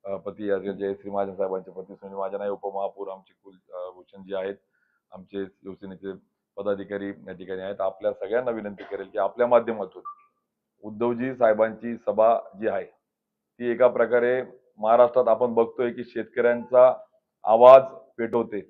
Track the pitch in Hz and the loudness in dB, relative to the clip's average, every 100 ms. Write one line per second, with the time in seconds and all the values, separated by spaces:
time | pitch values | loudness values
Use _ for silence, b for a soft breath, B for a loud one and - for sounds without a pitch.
0 | 98 98 101 98 104 98 98 92 98 98 | -10 -10 -12 -10 -6 -6 -6 -6 -8 -8
1 | 101 101 98 92 95 95 92 90 95 95 | -10 -8 -8 -6 -6 -6 -10 -20 -18 -20
2 | 98 98 98 98 101 98 101 98 98 95 | -16 -10 -10 -8 -8 -8 -10 -8 -10 -10
3 | 98 95 92 _ 98 92 _ 90 90 90 | -14 -14 _ _ -20 _ _ -14 -14 -18
4 | 87 98 95 98 95 101 _ _ _ _ | _ -20 -10 -8 -8 -10 _ _ _ _
5 | _ 95 90 98 95 _ 95 92 98 92 | _ -20 -14 -12 -12 _ -20 -18 -18 -14
6 | 98 95 _ _ _ - 101 98 98 101 | -14 -14 _ _ _ -6 -4 -4 -6 -8
7 | 98 98 95 90 92 92 95 98 95 - | -8 -12 -18 -18 -12 -10 -10 -6 -6 -4
8 | 107 - 98 117 127 117 104 98 - 98 | -6 -6 -4 -4 -4 -6 -10 -14 -14 -12
9 | 95 104 98 120 120 120 117 110 92 90 | -10 -6 -6 -2 2 2 2 -8 -10 -14
10 | - - _ _ _ _ _ _ 104 107 | -20 -20 _ _ _ _ _ _ -18 -4
11 | 120 120 131 123 117 107 110 110 117 113 | -4 -2 -6 0 2 2 0 -2 -10 -8
12 | - 104 110 110 - 98 107 98 90 _ | -4 2 2 2 -4 -8 -6 -6 -10 _
13 | _ _ _ _ _ _ 120 113 123 117 | _ _ _ _ _ _ -6 2 2 4
14 | 113 120 120 127 123 - _ _ 107 117 | 0 2 2 -2 -4 -18 _ _ 2 4
15 | 120 127 117 110 120 113 117 - 123 123 | 6 4 2 2 2 0 0 -2 -6 -6
16 | 120 117 107 127 120 120 113 123 127 117 | -10 -10 -8 -2 0 -2 2 6 6 4
17 | - _ _ _ - 113 123 135 135 - | -12 _ _ _ 0 8 12 12 8 -14
18 | - - 117 117 113 101 | -20 -10 -4 -4 -4 -10